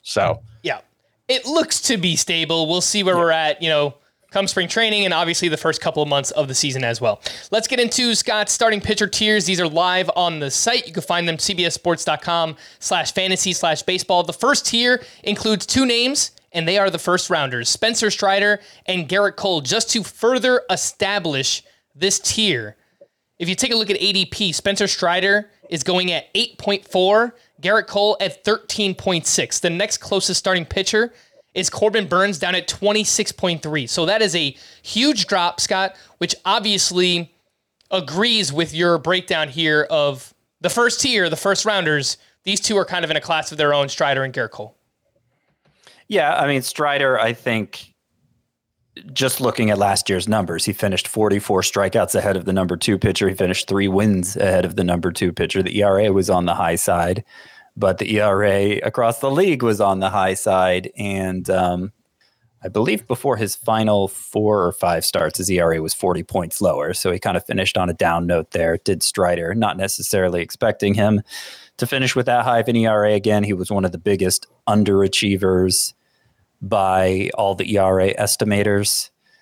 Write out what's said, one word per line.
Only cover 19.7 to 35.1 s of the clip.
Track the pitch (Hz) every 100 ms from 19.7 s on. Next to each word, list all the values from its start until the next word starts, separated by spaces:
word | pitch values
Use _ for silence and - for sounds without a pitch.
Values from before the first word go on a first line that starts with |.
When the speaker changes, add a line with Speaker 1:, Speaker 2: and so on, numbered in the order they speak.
| 220 -
Speaker 2:
to | 233
further | 185 - 226 254 254 247 -
establish | 185 - - 196 202 165 135 135 - - _ _ 139
this | 190 -
tier. | - - 214 135 107 - _ _ - _ _ _
If | 175
you | 185
take | 254
a | 233
look | 202
at | 196
A | 202
D | 196 180
P, | - 202
Spencer | 156 202 202 196
Strider | - 175 180 190 202 208 _ -
is | 160
going | - 180 180
at | 165 -
eight | 196 233 -
point | 208 196 -
four, | 185 185 214 233 - _ _
Gerrit | 170 214 208
Cole | 202 208 -
at | 196 -
thirteen | - 220 - - 202 185
point | - 175 -
six. | - 131 -
The | 175
next | 170 - -
closest | - 196 190 175
starting | 196 185 160
pitcher | - 190 214 233 - _ _ _ -
is | 180
Corbin | - 214 214 180
Burnes | 185 196 165
down | 180 180
at | 175
twenty-six | - 202 214 208 - 208
point | - 185 165
three. | 156 151 120
So | - 160
that | 220
is | 214 170
a | 143 - - -
huge | - 214 277